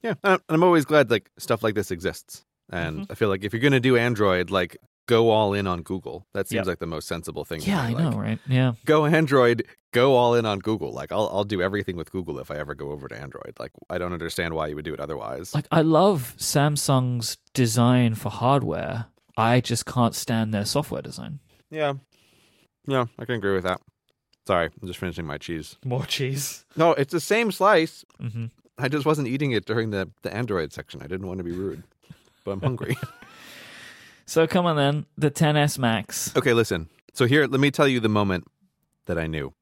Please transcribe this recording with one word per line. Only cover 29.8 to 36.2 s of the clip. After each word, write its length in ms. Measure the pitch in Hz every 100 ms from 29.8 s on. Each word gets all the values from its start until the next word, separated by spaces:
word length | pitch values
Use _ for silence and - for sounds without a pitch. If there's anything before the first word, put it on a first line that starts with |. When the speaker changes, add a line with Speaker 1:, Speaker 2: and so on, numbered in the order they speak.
| 113
Speaker 1:
the, 180 | 101 90 _
the 100 | 85
Android 400 | 98 120 95 76
section. 300 | - - 69
I 60 | 69
didn't 180 | 92 95
want 120 | 92
to 60 |
be 60 | 87
rude, 300 | 87 95 73 - _ _ - _ _
but 80 | -
I'm 80 | 98
hungry. 360 | 131 123 - 127
<laughs> 40 | - - - - - - - - - - - _ -
Speaker 2:
So 200 | 165 160
come 180 | 185
on 120 | 175 151
then, 300 | 139 147 - -
the 100 | 147
Ten 280 | - 156 151
S 200 | 147 139
Max. 580 | 123 110 - -